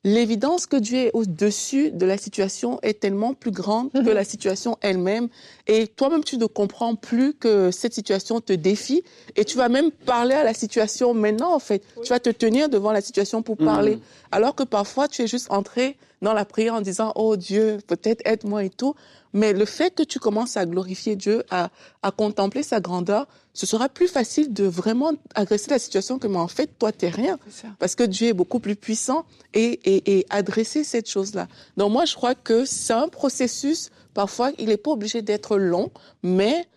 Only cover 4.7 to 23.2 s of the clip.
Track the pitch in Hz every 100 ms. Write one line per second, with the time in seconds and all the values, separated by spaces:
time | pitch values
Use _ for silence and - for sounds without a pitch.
4.7 | - 202 185 180 220 240 - - - -
5.7 | 220 214 - 269 330 302 262 220 - 202
6.7 | - 233 220 - 233 269 294 233 208 185
7.7 | 180 240 233 - 196 - 226 - 190 165
8.7 | 208 - 302 - - - - 214 247 240
9.7 | 262 320 - - 240 240 269 240 220 214
10.7 | 233 214 - 247 233 214 214 339 311 -
11.7 | 202 - - 466 247 247 220 233 240 302
12.7 | 226 202 214 202 - 202 220 220 214 156
13.7 | 208 202 226 - - _ 196 233 285 262
14.7 | 208 202 - 294 - 226 247 - 196 196
15.7 | 240 262 285 _ _ 196 220 202 - 226
16.7 | 226 196 185 220 - 220 208 180 202 220
17.7 | 208 - 170 - 226 - 220 208 208 190
18.7 | - 269 294 - - _ 202 214 190 208
19.7 | - 349 - 311 262 220 208 240 214 175
20.7 | 175 185 185 - 202 202 220 - 185 175
21.7 | - - _ 196 - 214 208 196 254 294
22.7 | 226 175 180 180 208